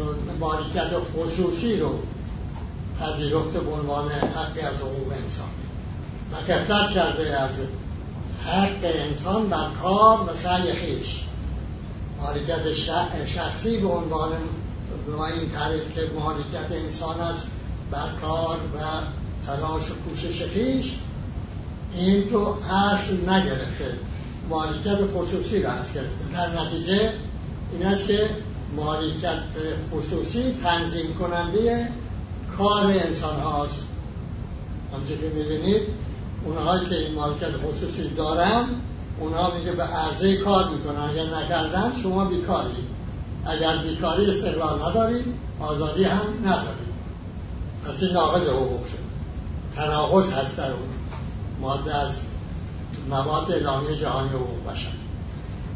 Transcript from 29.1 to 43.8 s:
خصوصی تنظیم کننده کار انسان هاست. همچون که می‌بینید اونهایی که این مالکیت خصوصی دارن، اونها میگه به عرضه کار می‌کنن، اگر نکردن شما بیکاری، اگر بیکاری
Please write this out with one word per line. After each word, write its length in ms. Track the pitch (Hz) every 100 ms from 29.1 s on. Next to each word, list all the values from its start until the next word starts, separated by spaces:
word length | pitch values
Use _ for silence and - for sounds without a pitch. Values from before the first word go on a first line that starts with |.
| - 175 165 170 160 160 156 -
خصوصی 640 | 156 - 185 - 233 254 -
تنظیم 520 | 175 170 170 170 160 170
کننده 720 | 180 175 175 202 233 240 240 - - - - - - -
کار 280 | 202 208 196
انسان 540 | 190 165 160 156 143
هاست. 460 | 156 143 143 - - - - - - - - - - - -
همچون 240 | 135 139 151
که 100 | 156
می‌بینید 480 | 151 151 156 185 220 - - - - - -
اونهایی 440 | 156 160 160 185 180
که 100 | 165
این 160 | 156
مالکیت 340 | 151 147 147 160
خصوصی 600 | 135 151 - - - 147
دارن، 560 | 160 156 160 185 233 247 - - - - -
اونها 340 | 156 160 180
میگه 180 | 175 170
به 100 | 175
عرضه 540 | 165 156 156 147 196 190
کار 320 | 202 190 160
می‌کنن، 420 | 135 143 143 147
اگر 140 | 156
نکردن 680 | 160 160 147 170 160 185 240 254
شما 220 | 190 185
بیکاری، 640 | 185 175 - 170 - - - - - - - - -
اگر 300 | 156 160
بیکاری 540 | 160